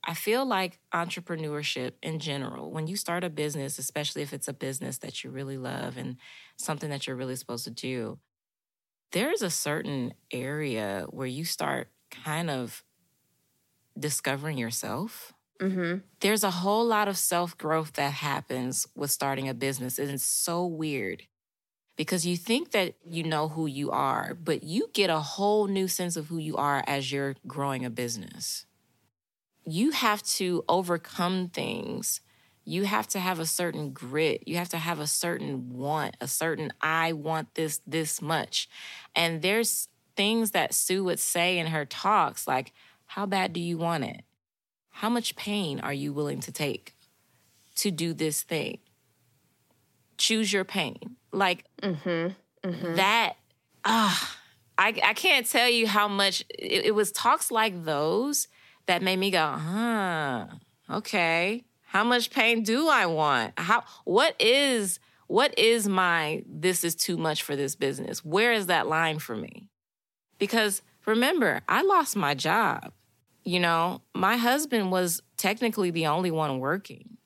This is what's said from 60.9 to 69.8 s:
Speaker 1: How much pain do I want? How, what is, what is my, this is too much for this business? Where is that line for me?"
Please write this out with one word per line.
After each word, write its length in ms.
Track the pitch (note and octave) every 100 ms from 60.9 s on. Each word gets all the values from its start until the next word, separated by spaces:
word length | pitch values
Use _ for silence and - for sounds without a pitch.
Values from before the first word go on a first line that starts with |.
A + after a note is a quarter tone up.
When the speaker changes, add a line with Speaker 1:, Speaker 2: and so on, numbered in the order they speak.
| E3+ G#3 G#3 E3 E3 F3+ A#3 - _ _
Speaker 1:
How 180 | F#3+
much 260 | A3+ B3 A3+
pain 340 | C#4 A3+ A#3
do 240 | G#3+ A#3 D#4+
I 180 | C4+ F#3
want? 460 | D#3 D3+ C3 A2+ -
How, 260 | E3 A3+ - - -
what 300 | F#3 D#4+ -
is, 600 | G#3+ C4 C#4+ A#3+ G3 - _ _ _
what 300 | G3+ C#4 -
is 280 | A3 A#3 G3+
my, 520 | F#3+ F3+ E3+ D3+ D#3 -
this 360 | D3+ F3 F3+ E3+
is 100 | D#3+
too 220 | - E3+
much 260 | D#3+ D3+
for 120 | - C#3+
this 200 | C#3 -
business? 480 | C#3 C3+ - -
Where 300 | D#3 F3 A#3
is 140 | A3+ F#3
that 200 | E3+ A#2
line 320 | D#3+ E3 D#3
for 160 | - A2
me?" 320 | D#2+ - - _